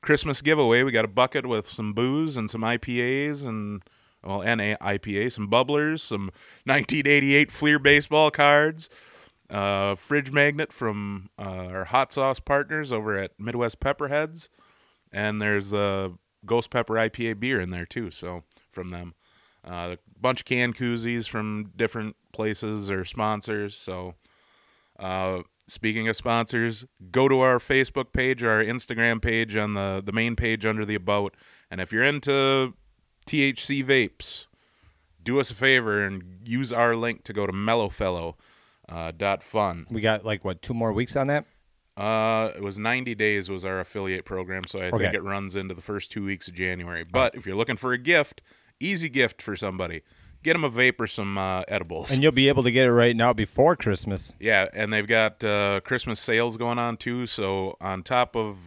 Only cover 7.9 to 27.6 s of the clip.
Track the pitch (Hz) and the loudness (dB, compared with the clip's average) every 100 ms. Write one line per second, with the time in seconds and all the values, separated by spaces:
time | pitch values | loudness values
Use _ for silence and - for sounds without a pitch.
7.9 | 147 143 151 156 - 147 147 151 160 - | 6 6 4 4 6 6 6 4 -2 -14
8.9 | - - - - _ _ 101 98 98 98 | -18 -20 -20 -20 _ _ -2 0 2 0
9.9 | 98 - 147 131 143 143 147 156 - 117 | -2 0 -2 0 2 2 2 -6 -4 -4
10.9 | 104 101 101 95 - 101 92 90 92 92 | -4 -6 -8 -12 -14 -10 -8 -8 -8 0
11.9 | 123 135 - 135 127 - 143 143 156 147 | 0 0 0 0 -2 0 0 0 -6 -4
12.9 | 117 107 101 95 _ 107 120 120 - 135 | -4 -2 -2 -4 _ -8 -2 -2 -2 -4
13.9 | - 143 147 156 165 - _ _ _ _ | -2 -2 -2 -2 -8 -20 _ _ _ _
14.9 | _ _ 98 107 107 104 104 101 104 101 | _ _ -4 -2 0 0 0 0 0 0
15.9 | 98 95 90 _ _ 101 117 - 123 117 | 0 -4 -10 _ _ 0 0 0 -2 0
16.9 | 110 113 - 117 107 123 127 90 90 85 | 0 0 -2 -4 -2 -2 -2 -2 -6 -8
17.9 | - 107 - 90 90 - _ _ - 90 | -8 -8 -10 -10 -12 -14 _ _ -12 -10
18.9 | 90 87 82 _ _ _ _ - 87 87 | -10 -14 -18 _ _ _ _ -14 -10 -8
19.9 | 90 _ _ 127 123 - 123 123 113 123 | -10 _ _ -2 -2 -4 -2 -2 -2 -4
20.9 | 120 117 120 110 117 107 107 104 - 113 | -4 -4 -4 -4 -4 -4 -6 -10 -2 -2
21.9 | 117 107 - _ - 110 104 110 107 98 | -2 -8 -10 _ -4 -4 -2 -4 -4 -4
22.9 | 98 90 - 107 104 101 104 104 104 - | -4 -4 -2 -2 -2 -4 -6 -6 -10 -10
23.9 | 92 90 85 _ _ _ _ _ _ _ | -10 -10 -16 _ _ _ _ _ _ _
24.9 | _ 95 92 92 92 85 _ _ - 110 | _ -6 -2 -2 -4 -8 _ _ -4 -2
25.9 | 110 110 110 123 117 113 120 117 110 127 | 0 -2 -2 0 0 0 0 -2 -4 -14
26.9 | _ 92 90 135 135 131 123 | _ -2 2 4 6 6 4